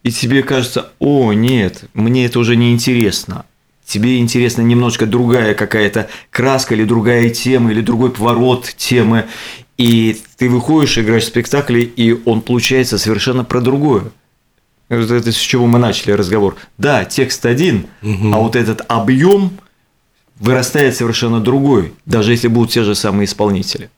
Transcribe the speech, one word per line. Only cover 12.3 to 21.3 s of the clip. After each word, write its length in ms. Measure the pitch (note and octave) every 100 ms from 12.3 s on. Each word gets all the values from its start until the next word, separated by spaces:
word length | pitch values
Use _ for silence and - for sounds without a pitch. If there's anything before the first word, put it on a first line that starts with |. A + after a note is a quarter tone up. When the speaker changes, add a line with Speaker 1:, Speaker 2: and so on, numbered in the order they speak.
| A2+
Speaker 1:
получается 560 | A2+ B2 - C3 B2 G#2
совершенно 460 | G#2 G#2+ - B2+
про 180 | A#2+ B2+
другое. 440 | B2 C#3 D3 G#2+ - _ _ _ _ _ _ _ _
Вот 220 | A#2+ A2+
это 200 | A#2+ A#2
с 40 |
чего 320 | A2+ - B2+ A#2+
мы 100 | A#2+
начали 360 | A#2+ F#2+ -
разговор. 420 | G2+ F2+ G#2+ G2 - - -
Да, 260 | C#3 B2
текст 400 | F2+ - B2+ -
один, 400 | A#2+ A#2+ F3+ A2 - -
Speaker 2:
Мгм. 320 | G#2+ F#2+ G#2+
Speaker 1:
а 40 | A2
вот 160 | A2+
этот 260 | A#2+ A2 A2 -
объём 640 | A#2 G#2 C3 E3+ G3+ F#3+ F3+ _ _ _ _ _ _ _ _
вырастает 560 | G#2+ C3 A#2+ D3+ C3+
совершенно 440 | B2 A#2 A2+ A#2